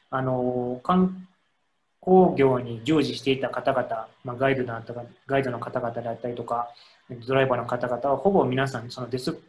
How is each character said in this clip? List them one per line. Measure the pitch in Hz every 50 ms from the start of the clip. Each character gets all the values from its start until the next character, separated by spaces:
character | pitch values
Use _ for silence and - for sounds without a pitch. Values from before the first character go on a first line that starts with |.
| _ _
あ | 135 131
の、 | 131 131 131 127 123 123 123 123 123 123 123 123 -
観 | - 185 185 185 185 - - - - _ _ _ _ _ _ _ _ _ _ _ _ _ _ -
光 | 185 185 185 180 165 135
業 | 135 135 131 127 123
に | 120 117 117 113 -
従 | 151 156 151 131
事 | 123 117
し | -
て | - 139
い | 135 135
た | 131 120
方 | - 127 - 139 135
々、 | 127 120 - 117 110 113 - _ _ -
ま | 127
あ、 | 123
ガ | 127 135 135
イ | 131
ド | 123 117
だ | 117 117
っ | 113 117
た | - 117
か、 | 120 113 - - _ _
ガ | - 139 135
イ | 123
ド | 123
の | 120 117
方 | - 123 - 127
々 | 123 117 117 120
で | 113
あ | 117 117
っ | -
た | - 120
り | 120
と | 120 117
か、 | - 120 120 117 - - - - - _ _ _ - 123 117 110
ド | 123 135
ラ | 135
イ | 135
バ | 120 123
ー | 120
の | 117
方 | - 123 120 131
々 | 123 123 123 - 143
は、 | 135
ほ | 131 - 202
ぼ | 196 175 131
皆 | 127 127 135 135 131
さ | - 117
ん、 | 113 120
そ | - 127
の | 123 117
デ | 131
ス | 127 - 170
ッ | 160 - -